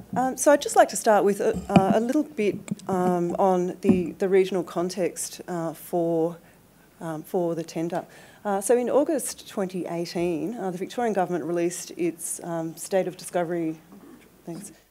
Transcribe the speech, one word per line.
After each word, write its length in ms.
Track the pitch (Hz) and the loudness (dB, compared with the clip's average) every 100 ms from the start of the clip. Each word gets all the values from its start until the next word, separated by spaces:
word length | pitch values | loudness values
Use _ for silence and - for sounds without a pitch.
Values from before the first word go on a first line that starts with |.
| - | -6
Um, 220 | - 262 254 | -2 -2 2
so 160 | 311 | 6
I'd 80 | 294 | 6
just 160 | 453 403 | 4 4
like 140 | 302 | 4
to 60 | 208 | 4
start 280 | 233 202 | 4 4
with 160 | 196 202 | 4 2
a, 180 | - 185 - | 0 -2 4
uh, 220 | 196 190 | 4 6
a 60 | 214 | 2
little 240 | 240 302 | 2 0
bit, 340 | 294 - 208 - - - 190 | -2 -2 -2 -2 -6 -8 -2
um, 460 | 185 180 180 175 - | 0 2 2 0 2
on 400 | 196 185 180 - | 4 4 0 -2
the, 320 | 196 185 165 170 | 4 4 2 -2
the 100 | 190 | 4
regional 340 | 190 190 190 | 4 4 0
context, 760 | - 170 180 202 170 - - - - | -2 -2 -2 0 -2 -2 -10 -10 -8
uh, 240 | 175 165 | -4 -4
for, 640 | 151 - 175 170 165 165 170 - - _ _ - - | -8 -4 0 2 2 0 -2 -18 -20 _ _ -20 -12
um, 220 | 165 156 | -10 -8
for 320 | - 196 170 | -4 -2 0
the 100 | 165 | -2
tender. 400 | 165 170 170 175 - - - - | -6 -4 -4 -4 -6 -16 -20 -10
Uh, 160 | 208 196 | -4 -2
so 160 | 208 | 2
in 140 | 240 240 | 2 4
August 580 | - 294 285 - - - | 2 2 0 -4 -10 -10
twenty 340 | - 185 180 - | -6 -4 -4 -6
eighteen, 680 | 170 170 180 175 160 165 | -6 -4 -2 -2 -2 -4
uh, 160 | 240 190 | -6 -6
the 80 | 175 | -6
Victorian 340 | 190 - 233 | -8 -2 0
Government 320 | 202 175 175 | 0 0 -2
released 460 | 151 170 170 175 - - | -2 0 0 -4 -12 -4
its, 420 | 165 160 - - | -4 -4 -8 -8
um, 320 | 170 165 165 | -6 -6 -6
State 320 | 156 - 190 185 | -8 -2 0 0
of 120 | - | -6
Discovery... 600 | - 180 165 175 160 160 - - - - - - - | -6 -4 -2 -2 -4 -6 -14 -20 -20 -20 -20 -20 -14
Thanks, 260 | 165 - - _ | -12 -14 -20 _